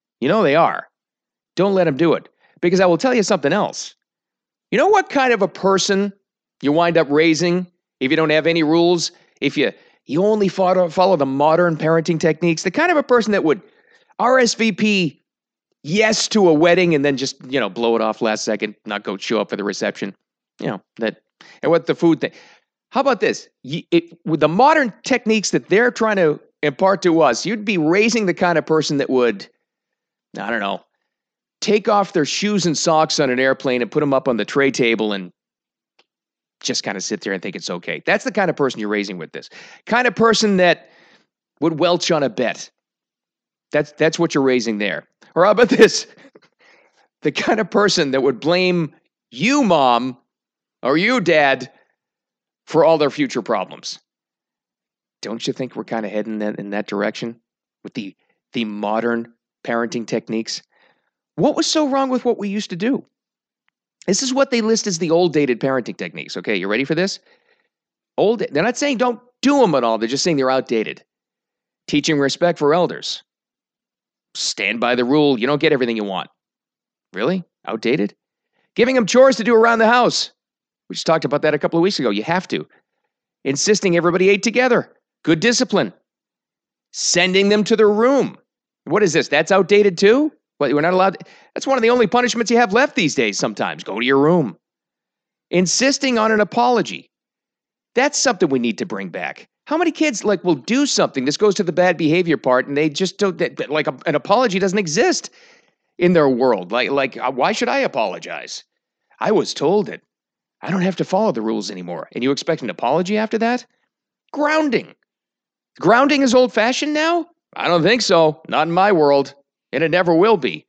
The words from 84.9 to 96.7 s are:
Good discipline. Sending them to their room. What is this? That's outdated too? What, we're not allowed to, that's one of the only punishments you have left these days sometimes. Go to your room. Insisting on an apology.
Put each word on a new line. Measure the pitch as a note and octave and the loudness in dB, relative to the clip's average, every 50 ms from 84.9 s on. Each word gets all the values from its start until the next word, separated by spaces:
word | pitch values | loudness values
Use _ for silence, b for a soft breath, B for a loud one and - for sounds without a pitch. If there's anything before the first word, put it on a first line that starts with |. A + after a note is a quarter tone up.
| _ _ _ _ _ _ - | _ _ _ _ _ _ -2
Good | D3+ E3 D#3 | 0 0 2
discipline. | G#3+ A#3+ A#3 - B3+ - G#3 F3 B2 F#2 - _ _ _ _ _ _ _ _ _ _ _ _ _ _ _ _ _ _ _ | 2 0 0 0 -2 0 0 0 0 -2 -6 _ _ _ _ _ _ _ _ _ _ _ _ _ _ _ _ _ _ _
Sending | - - - - - F3 F3+ F#3 F#3 F#3+ G3+ G3+ | -12 -8 -4 -2 0 2 2 2 2 2 2 4
them | G#3 G#3+ G3 | 2 2 2
to | - A3+ | 2 2
their | G#3+ G#3+ G#3 | 4 4 4
room. | G#3 G#3 A#3 C4 C#4+ C4 D3+ G2+ - - _ _ _ _ _ _ _ _ - | 4 4 2 2 2 2 0 -2 -6 -12 _ _ _ _ _ _ _ _ -8
What | C3+ D#3+ G#3 G#3 | -2 0 2 2
is | E3 C#3+ | 2 2
this? | D#3+ B2 | 0 0
That's | - C#3+ D3+ D#3+ - | 0 0 0 2 2
outdated | F#3+ F#3+ F#3 - G3+ G#3 G#3 G3+ F3 | 2 2 2 4 4 4 4 4 2
too? | - G3+ G3+ A#3+ C#4 D#4 D#4 - _ _ _ _ - | 2 4 4 4 4 2 -2 -4 _ _ _ _ -4
What, | C#3+ B2 C#3+ | -2 0 0
we're | D3 | 0
not | D#3 F3+ F#3 | 0 2 2
allowed | F#3 F#3+ F#3+ - - | 2 2 0 0 -4
to, | - b b b b b b | -12 b b b b b b
that's | - - | -8 -4
one | C4+ C4+ | -2 0
of | B3+ | 2
the | A3+ A#3 | 2 2
only | B3 B3+ A3+ | 2 2 2
punishments | F3 - B3 B3 A#3 - A#3 A3+ - | 2 2 0 0 0 -2 -2 -2 0
you | A#3+ | 2
have | A#3 B3 G3 G3 | 2 2 2 2
left | A#3+ C#4+ C#4+ - | 0 0 0 0
these | B3+ F3 C#3+ - | -2 -2 -2 0
days | C3 A#2 G#2 G2 - | 0 -2 -2 -2 -2
sometimes. | D#3 A#2 G#2 B2 A2 F2 D#2 D#2 - | -4 -4 -4 -4 -6 -6 -6 -8 -10
Go | - F#2+ A2 | -10 -8 -4
to | B2 | -2
your | C3 C3+ | 0 2
room. | C#3 C#3+ D#3 F3+ F3 C3 G2 E2 _ _ _ _ _ _ _ _ _ _ _ _ _ _ _ _ _ _ - | 4 4 4 4 2 0 -2 -6 _ _ _ _ _ _ _ _ _ _ _ _ _ _ _ _ _ _ -4
Insisting | - F3+ F#3 E3 - - B3 C#4 C#4 - C#4 C4 A#3+ | 0 0 0 0 0 0 0 0 0 0 -2 -2 0
on | A3 G#3+ A3 | 0 0 0
an | A3 G#3 | 2 0
apology. | G#3 - - A#3+ A#3+ B3+ | 0 0 0 0 0 2